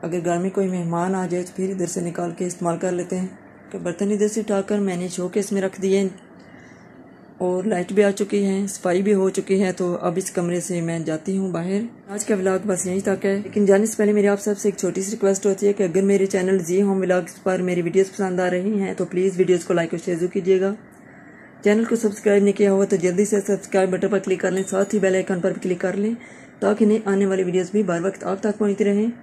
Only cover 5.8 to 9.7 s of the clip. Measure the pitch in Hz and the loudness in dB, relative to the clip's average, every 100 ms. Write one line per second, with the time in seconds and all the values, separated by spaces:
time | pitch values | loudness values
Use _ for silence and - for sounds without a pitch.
5.8 | 190 190 190 - - - - - - - | 0 2 0 -4 -20 -20 -20 -20 -20 -20
6.8 | - - - - - - 185 180 190 185 | -20 -20 -20 -20 -20 -6 -2 -2 -2 -2
7.8 | 180 202 202 196 202 208 196 196 202 - | -2 4 4 2 0 0 2 0 -2 -4
8.8 | 180 180 202 202 190 190 190 190 190 | 0 2 4 4 2 0 0 2 2